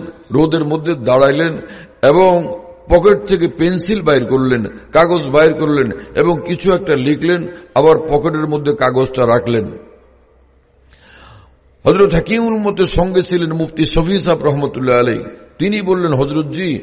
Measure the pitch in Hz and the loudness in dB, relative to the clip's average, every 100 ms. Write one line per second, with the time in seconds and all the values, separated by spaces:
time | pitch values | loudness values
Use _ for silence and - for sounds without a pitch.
0 | - - - 135 160 160 147 160 156 151 | -8 -18 -2 0 2 0 -2 -4 -4 -4
1 | 117 127 139 147 165 156 - - - _ | 0 2 4 2 -2 -4 -12 -18 -20 _
2 | 131 165 185 175 160 - - - - 175 | 2 4 4 2 -2 -10 -16 -16 2 4
3 | 190 202 - 185 165 - 170 180 - 208 | 4 2 0 -2 -2 -2 -2 -2 -4 -2
4 | 156 135 117 131 131 123 101 - - 156 | 2 0 2 0 0 -2 -4 -10 -2 2
5 | 170 175 139 143 160 - 151 147 120 - | 4 2 2 4 4 2 0 0 0 -4
6 | - - 165 170 - 175 190 180 190 135 | -6 -2 0 0 -4 -4 0 0 0 0
7 | 131 151 165 175 165 - - 127 151 156 | 0 0 0 -2 -4 -14 -4 2 4 4
8 | 160 147 160 156 151 147 143 143 127 127 | 2 -2 0 -2 -4 -2 -2 0 0 0
9 | 131 - 120 120 120 117 98 - - - | 0 0 2 2 2 -2 -4 -8 -20 -20
10 | _ _ _ _ _ _ _ _ _ _ | _ _ _ _ _ _ _ _ _ _
11 | - - - - - _ _ _ - 185 | -20 -20 -20 -20 -20 _ _ _ 0 4
12 | 202 165 160 226 226 220 208 190 180 - | 4 2 -2 -2 -2 -2 -2 -2 0 0
13 | 180 185 - 175 165 160 160 - 151 170 | 0 0 0 -2 -2 -4 -6 -4 -2 0
14 | 165 196 170 156 147 143 139 127 127 123 | 0 0 0 0 0 -2 -2 -2 0 2
15 | 120 98 - - - - 185 214 185 180 | 2 -2 -6 -16 -16 -6 -4 -2 -2 0
16 | 170 131 139 151 147 156 185 123 | 0 0 -2 -4 -6 -6 -4 -6